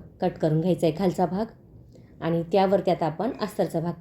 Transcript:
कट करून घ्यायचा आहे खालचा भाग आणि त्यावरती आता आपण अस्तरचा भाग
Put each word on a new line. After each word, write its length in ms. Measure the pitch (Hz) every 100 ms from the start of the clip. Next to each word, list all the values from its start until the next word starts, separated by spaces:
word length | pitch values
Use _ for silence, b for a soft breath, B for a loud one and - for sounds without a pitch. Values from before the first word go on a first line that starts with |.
| - -
कट 120 | 185
करून 280 | 180 165 156
घ्यायचा 260 | 175 160 165
आहे 100 | 156
खालचा 280 | 196 175 180
भाग 200 | 185 220 - - - - B B B
आणि 220 | 156 170
त्यावरती 480 | 165 196 190 196 180
आता 160 | 165 160
आपण 240 | 160 220 -
अस्तरचा 400 | 208 - 170 165
भाग 120 | 170 165